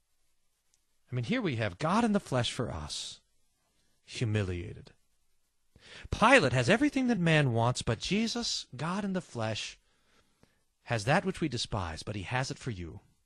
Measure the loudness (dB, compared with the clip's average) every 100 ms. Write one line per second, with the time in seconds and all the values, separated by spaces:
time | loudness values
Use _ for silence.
0 | _ _ _ _ _ _ _ _ _ _
1 | _ -8 -2 -2 0 -2 -2 -2 0 2
2 | 4 2 0 -2 0 -2 -6 -6 -8 -10
3 | -10 -14 _ _ _ _ _ _ _ _
4 | -16 -4 0 0 0 -4 -8 -12 -18 _
5 | _ _ _ _ _ _ _ _ -20 -18
6 | -8 2 8 8 8 4 4 4 4 2
7 | 2 2 4 4 4 4 2 0 -2 -4
8 | -2 0 0 -2 -4 -6 -8 -8 -6 -4
9 | -4 -4 -6 -4 -4 -4 -8 -12 _ _
10 | _ _ _ _ _ _ _ _ -6 -2
11 | 2 2 0 -2 -4 -4 -4 -4 -4 -8
12 | -8 -8 -6 -4 -4 -8 -8 -8 -10 -12
13 | -20 _